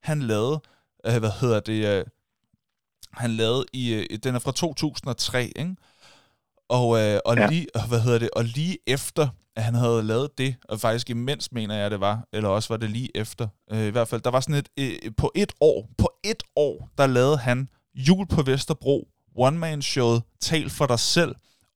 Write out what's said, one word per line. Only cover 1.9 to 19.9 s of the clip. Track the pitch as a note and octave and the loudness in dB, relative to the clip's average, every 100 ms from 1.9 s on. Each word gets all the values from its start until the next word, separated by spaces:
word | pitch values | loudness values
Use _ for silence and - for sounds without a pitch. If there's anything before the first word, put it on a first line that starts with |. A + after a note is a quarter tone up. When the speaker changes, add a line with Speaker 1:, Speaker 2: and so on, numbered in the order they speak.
| G2 | 0
Speaker 1:
øh, | - _ _ _ _ _ _ _ _ _ - | -2 _ _ _ _ _ _ _ _ _ -20
han | - A#2+ | -6 -4
lavede | A2+ A2+ B2+ - | 0 0 0 -2
i, | C3 B2 | -4 -2
øh, | A2 F2+ G#2+ | -2 -4 -6
den | C3 B2 | -4 -4
er | |
fra | C#3+ | -4
to | C3 F3 | -2 -4
tusind | C#3+ D#3 C#3+ - | -2 -4 -4 -8
og | A#2+ | -4
tre, | - B2+ A#2+ - | -2 -2 -2 -4
ikke? | E3 F#3 _ _ - - _ _ _ _ _ | -6 -8 _ _ -20 -20 _ _ _ _ _
Og, | B2 A#2+ A2+ | 2 4 4
øh, | G#2+ G2+ - | 4 2 2
og | A#2 | 4
Speaker 2:
Ja. | G#2 | 4
Speaker 1:
lige, | E3 E3 A2+ | 2 -2 -6
og | A2 | -2
hvad | A#2 | 0
hedder | A#2 A#2 | 4 2
det, | A#2+ - | 2 -2
og | |
lige | A#2 A#2+ E3 F#3 - | -2 -2 -6 -6 -2
efter, | C3+ - - D3 - _ - | -2 -2 0 0 -2 _ -6
at | |
han | A2+ A#2+ | -2 2
havde | A#2+ A#2 | 2 2
lavet | G#2+ A2 C#3+ - | 2 0 -2 -2
det, | C3 B2+ _ | -4 -4 _
og | A2 | -2
faktisk | A#2 A#2 A#2+ | 0 0 -4
imens, | A#2 B2 D3 - | -6 -4 -6 -6
mener | A#2+ G#2+ G#2+ | -6 -6 -4
jeg, | G2+ | -4
det | G#2 | -2
var, | G2 A2 A#2 | -2 -2 -4
eller | G#2 G#2+ | -4 0
også | G2 A2 | 0 -2
var | A2+ | -4
det | A2+ | -4
lige | A2 - - | -6 -6 -6
efter, | A2 - A2 - _ | -8 -6 -8 -10 _
øh, | A2 G#2+ | -4 -2
i | |
hvert | A2 A2+ | -2 -2
fald, | A#2 | -2
der | B2 | 0
var | B2 | 0
sådan | C3+ D3 | 0 -2
et, | - - | -2 -6
øh, | C3+ F2 - G#2+ | -6 -6 -8 -2
på | C#3+ - | -2 0
et | G3+ - | -2 4
år, | A#3+ - A2 - | 4 4 -4 -2
på | - - | -2 0
et | G3+ A3+ - - | -6 -6 -4 0
år, | D3 - - - | 0 0 -12 2
der | C#3 | 4
lavede | B2 C3 D3+ | 6 4 4
han | A#2+ B2 C3 _ _ - | 2 -2 -2 _ _ -4
Jul | C3 F#3 G3 | 4 4 4
på | D3+ | 0
Vesterbro, | C3+ C3+ - D#3 C#3 C#3 - _ _ - | 2 0 0 -4 0 0 -2 _ _ 2
one-man-showet, | B2+ E3 E3 D3+ C#3 | 2 2 -4 -4 -4